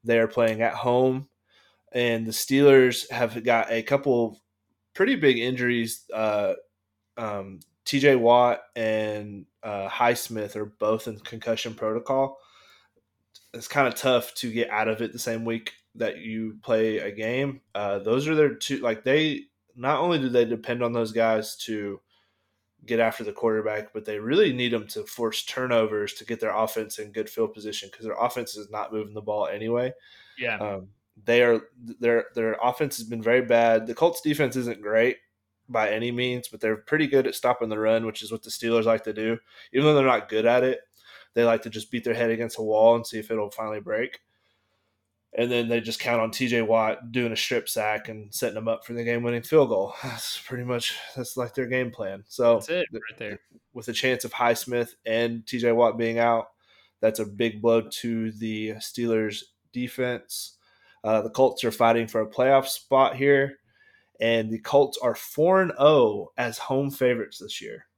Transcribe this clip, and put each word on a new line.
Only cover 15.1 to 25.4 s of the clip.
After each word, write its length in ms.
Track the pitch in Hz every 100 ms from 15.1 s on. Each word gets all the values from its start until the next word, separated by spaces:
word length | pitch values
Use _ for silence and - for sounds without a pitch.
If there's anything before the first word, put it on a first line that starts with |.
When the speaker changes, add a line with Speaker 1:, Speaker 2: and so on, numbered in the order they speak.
Speaker 1:
the 60 | 120
same 260 | - 113
week 280 | 117 113 110 - _ 113
that 220 | 110 -
you 400 | 113 110 110 107
play 360 | - 113 110 107
a 120 | 95
game. 480 | 101 110 127 139 135 _
Uh, 240 | 101 104 98
those 260 | 104 127 151
are 80 |
their 200 | 156 147
two, 240 | - - 135
like, 260 | 120 110
they, 380 | 127 147 156 139 - _ _ 123
not 240 | 127 143
only 180 | 131 160
do 100 | 131
they 160 | 123
depend 380 | 117 113 120 120
on 100 | 120
those 200 | 117 110
guys 420 | 113 113 110 107 -
to 440 | - 107 101 98 _ _ _ _ _ _ _ _
get 140 | 110 117
after 220 | 113 -
the 100 | 107
quarterback, 600 | - 117 110 107 107 107
but 120 | 110
they 140 | 107 104
really 340 | 110 170 202
need 220 | 123 123
'em 120 | 117 107
to 160 | 110
force 400 | 101 - 113 107